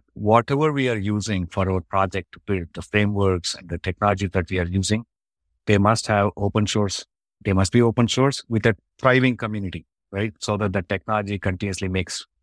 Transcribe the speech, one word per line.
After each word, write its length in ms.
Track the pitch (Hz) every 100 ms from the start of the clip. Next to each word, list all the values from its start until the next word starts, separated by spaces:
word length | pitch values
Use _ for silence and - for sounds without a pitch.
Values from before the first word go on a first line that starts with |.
| _ -
whatever 580 | 107 113 117 139 156
we 160 | 143 127
are 80 | 113
using 500 | 98 104 101 98 85
for 240 | - 92
our 80 | 92
project 540 | - 98 95 95 87
to 80 | - -
build, 220 | 98 85
the 80 | -
frameworks 720 | - 104 104 101 98 90 - -
and 140 | 90
the 80 | 85
technology 500 | - 90 104 98 98
that 220 | 95 87
we 100 | 92
are 60 | 87
using, 400 | 95 95 107 117 _ _ _ _ _ -
they 120 | 104
must 300 | 101 110 -
have 240 | 104 104 -
open 320 | 101 107 104
source. 380 | 107 101 - - _ _ _ -
They 80 |
must 180 | 95 95
be 100 | 123
open 280 | 117 110 117
source 340 | - 139 - -
with 160 | 113 117
a 100 | 104 _ _
thriving 380 | 131 127 127 117
community, 480 | 113 107 98 85 - _ _
right? 220 | 98 110 107
So 160 | - 104
that 160 | 104
the 80 | 98
technology 580 | 92 98 - 107 101 101
continuously 480 | 98 90 101 92 95
makes 380 | 92 90 - - _